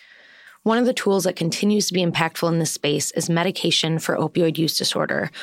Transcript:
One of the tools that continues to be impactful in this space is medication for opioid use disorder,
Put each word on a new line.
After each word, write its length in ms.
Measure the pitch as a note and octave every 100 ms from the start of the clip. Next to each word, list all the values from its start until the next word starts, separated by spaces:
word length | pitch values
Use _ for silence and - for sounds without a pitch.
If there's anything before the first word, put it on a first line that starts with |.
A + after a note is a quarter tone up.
| - - - - - -
One 160 | G#3+ A3+
of 80 | B3
the 80 |
tools 300 | B3+ - G3
that 120 | F3+ F3+
continues 520 | E3 - G3+ G#3 G3
to 40 |
be 100 | F3+
impactful 480 | F3 D3+ D#3+ - E3+
in 100 | E3
this 120 | D#3+
space 380 | - D3 D3 -
is 180 | - E3
medication 720 | E3 E3+ D#3+ E3+ - D#3+ D#3+
for 180 | - D#3+
opioid 400 | D#3 - E3 D#3+
use 220 | D#3+ -
disorder, 520 | - - D#3 - - -